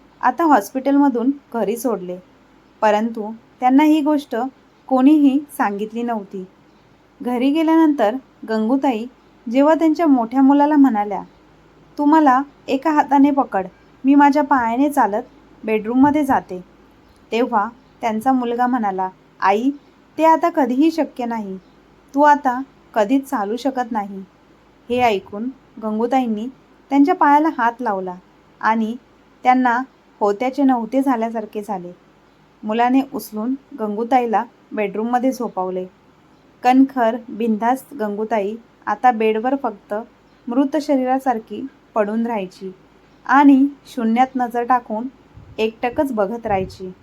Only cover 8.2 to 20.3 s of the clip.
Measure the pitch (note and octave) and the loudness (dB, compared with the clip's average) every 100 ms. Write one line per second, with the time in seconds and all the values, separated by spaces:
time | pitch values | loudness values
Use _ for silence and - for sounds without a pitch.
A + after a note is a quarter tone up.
8.2 | - - A3 A3 G#3+ C4+ C#4 A3 A#3+ _ | -10 -16 -6 -2 0 0 0 -2 -6 _
9.2 | _ _ - B3+ C#4+ D#4+ D#4+ D4+ E4 C4 | _ _ -4 0 2 2 2 2 2 2
10.2 | A3+ C4+ C4+ C#4+ C#4+ D4+ C4+ G#3+ G#3 F#3 | 0 2 4 4 4 4 4 2 -4 -6
11.2 | F3 _ _ _ _ _ _ - D4 D#4+ | -10 _ _ _ _ _ _ -2 2 4
12.2 | D4+ B3+ C#4+ _ - C4+ D#4+ D4+ - C#4 | 4 2 -2 _ -6 -4 0 0 2 4
13.2 | C#4+ C#4 A#3 G3 F#3 _ _ _ C4 C#4+ | 4 2 -2 -4 -6 _ _ _ 2 4
14.2 | C#4+ C#4+ D4 C#4 A3+ A#3+ D4 D4 G#3+ G#3+ | 4 4 2 0 0 0 0 2 0 -2
15.2 | - _ _ - A3 G#3+ G#3 B3+ C#4+ D4 | -8 _ _ -12 -4 -4 0 2 4 4
16.2 | C4+ G#3+ F3 F3+ F3 _ _ _ _ _ | 0 -2 -2 -14 -16 _ _ _ _ _
17.2 | - A3 A#3+ A3+ G#3+ - _ - A#3 A3 | -6 -2 0 0 -4 -8 _ -8 -6 -2
18.2 | C4 C4 A#3+ A#3+ B3 B3 G#3 F#3+ F#3 - | 0 0 -2 -2 0 0 -2 -4 -6 -8
19.2 | _ - F#3+ G#3 C4 C#4+ _ _ _ - | _ -4 0 0 0 -4 _ _ _ 0
20.2 | D#4+ | 2